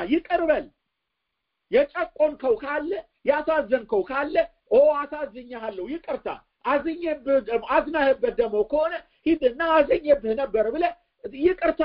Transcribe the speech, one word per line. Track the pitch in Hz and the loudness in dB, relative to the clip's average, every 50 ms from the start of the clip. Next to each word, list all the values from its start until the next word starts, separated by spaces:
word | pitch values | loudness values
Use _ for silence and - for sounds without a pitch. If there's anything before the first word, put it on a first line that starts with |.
| - | -4
ይቅር | 202 269 349 - - 359 339 339 | 0 0 0 0 0 -2 0 2
በል። | 320 302 - 269 - _ _ _ _ _ _ _ _ _ _ _ _ _ _ _ _ _ _ _ - | 2 2 0 0 -6 _ _ _ _ _ _ _ _ _ _ _ _ _ _ _ _ _ _ _ 0
የጨቆንከው | 175 247 285 285 - 349 339 339 - - 302 311 294 - - 262 233 220 | 2 2 2 2 0 -6 -8 -6 -2 0 0 0 0 -2 -2 -2 -2 -2
ካለ፣ | 285 277 285 302 302 320 403 370 - _ _ _ - | -2 -6 -6 -6 -4 -6 -6 -8 -8 _ _ _ 0
ያሳዘንከው | - 285 302 302 311 320 311 269 202 247 247 220 - 226 202 185 | 0 0 0 0 0 0 0 0 0 -2 -2 -2 0 -2 -2 -2
ካለ፣ | - 262 269 294 294 320 330 330 - _ _ _ - | -2 -2 -4 -4 -2 0 -2 -2 -2 _ _ _ 2
ኦ | 214 247 285 302 294 | 4 6 6 6 4
አሳዝኛለሁ፣ | - - - - - - - 202 247 247 247 247 226 220 220 202 185 180 220 | 0 -2 -6 -8 -8 -8 -8 -10 -12 -16 -14 -12 -10 -10 -10 -8 -8 -8 -8
ይቅርታ፣ | 285 339 - - 294 233 - 196 147 - _ _ _ _ - | -8 -10 -8 -8 -8 -6 -6 -8 -10 -10 _ _ _ _ -4
አዝኜብህ፣ | 233 277 285 285 330 320 349 339 330 302 294 240 269 277 269 214 196 233 226 226 233 | -2 0 0 0 -4 -6 -6 -4 -6 -6 -4 -2 0 0 0 0 0 -4 -4 -2 0
አዝናህበት | 262 320 294 302 320 320 277 269 269 262 - 233 - | 0 0 0 0 0 0 2 2 2 0 -2 -6 -2
ደግሞ | - 233 220 208 208 208 | -2 -2 0 0 -2 -2
ከሆነ | - 285 302 311 330 349 330 - _ _ _ - | 0 0 0 0 0 -2 -6 -12 _ _ _ -2
ሂድና | 311 330 320 285 247 233 269 330 330 | 0 0 2 0 0 0 -2 0 2
አዝኜብህ | 320 320 285 285 - 349 302 294 285 - 202 220 220 | 4 4 4 4 2 0 2 2 2 2 2 -2 -4
ነበር | 247 277 269 - 220 208 220 | -2 -4 -2 0 0 0 0
ብለህ | 240 320 349 349 - - _ _ _ _ - 208 214 262 | 0 -2 -2 -2 -4 -6 _ _ _ _ -16 -14 -4 0
ይቅርታ | 294 359 370 - 339 320 320 - | 2 2 2 2 -2 -2 0 0